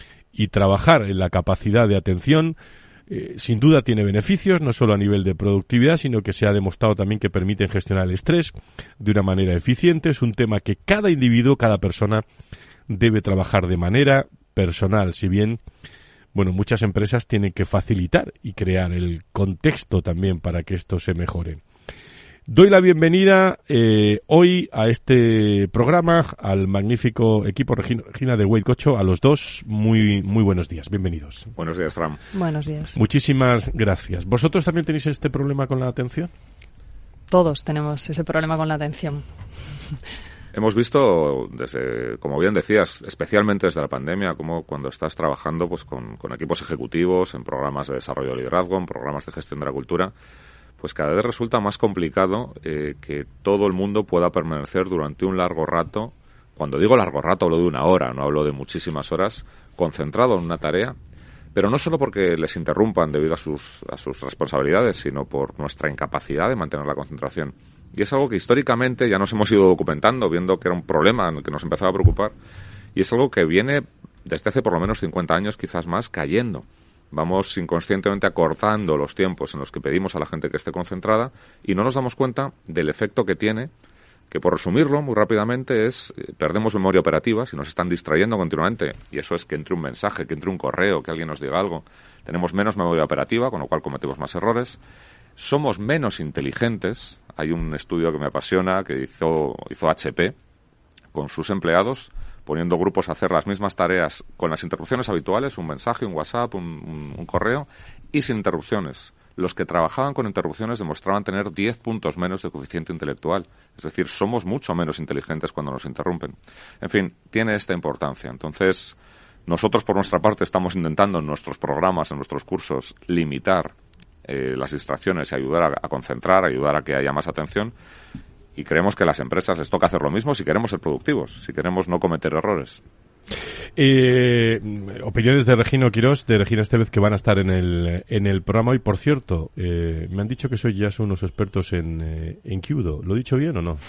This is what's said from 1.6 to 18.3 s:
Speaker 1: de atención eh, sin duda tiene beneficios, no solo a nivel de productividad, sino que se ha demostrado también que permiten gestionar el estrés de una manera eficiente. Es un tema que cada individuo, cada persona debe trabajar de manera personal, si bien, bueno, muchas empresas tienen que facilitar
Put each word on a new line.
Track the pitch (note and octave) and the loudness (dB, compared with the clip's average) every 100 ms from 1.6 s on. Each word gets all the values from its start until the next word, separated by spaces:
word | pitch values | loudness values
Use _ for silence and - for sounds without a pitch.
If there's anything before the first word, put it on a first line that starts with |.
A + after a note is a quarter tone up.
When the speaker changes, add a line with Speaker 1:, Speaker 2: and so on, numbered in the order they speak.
| G#2+ G#2+ A2+ | 2 4 4
Speaker 1:
de | G2+ | 2
atención | F#2 F2+ A#2 D#3 D#3+ D#3+ - - - - _ | 2 -2 4 4 4 -2 -14 -20 -20 -20 _
eh, | F#3 F#3 - | -10 -8 -10
sin | - A#2 | -2 4
duda | C#3+ D#3 | 6 6
tiene | B2 A2 | 4 2
beneficios, | G2+ G2+ - G3 G3 F3+ | 4 2 2 0 2 2
no | D3 | 2
solo | A2+ A2 | 2 4
a | G2+ | 4
nivel | G2+ G2+ | 4 2
de | F#2+ F2 | 2 0
productividad, | G2+ G2 - B2 C3 E3 | 2 2 2 4 4 4
sino | C#3+ A#2 | 0 -2
que | G2+ | -2
se | F#2+ G#2 | 0 2
ha | |
demostrado | G2+ G2 - A2 G#2 | 2 0 0 0 2
también | G2 G#2+ | 0 0
que | G2+ | 0
permiten | F#2+ F#2 G#2 G2+ | 0 -2 0 0
gestionar | G2 - F#2+ F#2 | -2 -2 0 0
el | |
estrés | F#2 - E3+ D#3+ - - - - _ | -2 2 2 2 -6 -20 -20 -20 _
de | G#2 | 0
una | G#2 | 2
manera | F#2+ F#2+ F#2+ | 4 2 2
eficiente. | F2 G2+ B2 F3 E3 E3 | 2 2 4 4 4 2
Es | C#3+ | 2
un | A#2+ | 0
tema | G#2 A#2 G#2 | 2 2 2
que | - G2 | -2 -4
cada | - G3+ G#3 | 0 2 4
individuo, | D#3+ B2+ A#2 B2 C#3 | 4 6 6 4 4
cada | A#2 G2+ | 4 2
persona | G2 - G#2 G#2+ - _ - - - - - | 0 0 0 0 -2 _ -20 -20 -20 -20 -10
debe | G2 A#2 G#2+ | 2 4 4
trabajar | G2 F#2+ F2+ G#2 F2 | 2 0 2 0 2
de | F2+ | 0
manera | F2 A2+ C#3+ C3+ - _ _ - | 2 4 6 4 2 _ _ 0
personal, | F#2 E2+ F#2+ G#2+ F#2+ | 0 2 0 2 0
si | E2+ F#2+ | -2 0
bien, | G2 G#2+ A2+ - _ - - - _ _ | 2 2 -2 -8 _ -20 -20 -20 _ _
bueno, | - F#2+ | 0 0
muchas | F#2 G#2 A2+ | 2 0 2
empresas | A2 F#2+ G2+ B2 - | 2 0 0 0 0
tienen | A2 G2+ | 0 0
que | - F#2+ | 0 0
facilitar | G2+ - G2+ F2 - - | 0 0 0 2 0 0